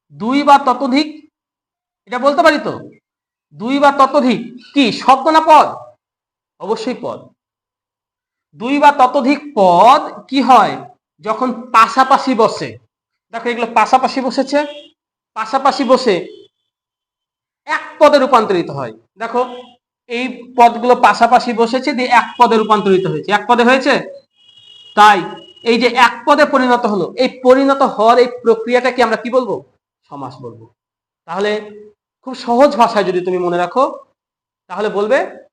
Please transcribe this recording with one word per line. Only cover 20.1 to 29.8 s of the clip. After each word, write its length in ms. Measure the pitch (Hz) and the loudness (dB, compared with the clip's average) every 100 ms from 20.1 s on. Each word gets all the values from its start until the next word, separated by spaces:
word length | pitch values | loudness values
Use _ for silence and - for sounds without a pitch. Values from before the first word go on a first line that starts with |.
এই 140 | 240 254 - - - | -8 -8 -10 -6 2
পদগুলো 380 | 240 226 247 247 | 2 2 0 2
পাশাপাশি 540 | 208 208 233 247 240 | 2 2 2 2 0
বসেছে, 380 | 220 226 254 294 | -2 -2 -2 -4
দিয়ে 160 | 247 247 | -4 2
এক 200 | 233 - - | 2 2 0
পদে 180 | 240 226 | 2 2
রূপান্তরিত 480 | 208 214 196 185 170 | 2 0 2 0 0
হয়েছে। 240 | 151 - | -4 -2
এক 100 | 202 196 | -2 0
পদে 160 | 233 | 2
হয়েছে, 300 | 240 262 285 233 - - _ _ _ _ _ - - - | 4 2 2 -2 -4 -16 _ _ _ _ _ -20 -4 4
তাই 220 | 208 196 170 - - _ | 4 4 -2 -12 -20 _
এই 140 | 233 233 | -2 0
যে 60 | 240 | 0
এক 260 | 233 233 - - | 2 0 0 0
পদে 180 | 294 | 2
পরিণত 400 | 294 277 254 240 240 | 2 2 0 0 0
হলো, 200 | 208 156 - | -4 -4 -2
এই 60 | - - | -4 0
পরিণত 380 | 247 262 269 277 | 2 4 4 2
হওয়ার 340 | 262 - 220 247 | 0 2 2 4
এই 100 | 247 - | 2 0
প্রক্রিয়াটাকে 580 | 226 226 233 247 254 247 | 0 0 0 -2 0 0
আমরা 140 | 233 220 | 0 -2
কি 120 | 240 | -4
বলবো? 260 | 254 226 139 135 _ | -4 -2 -8 -12 _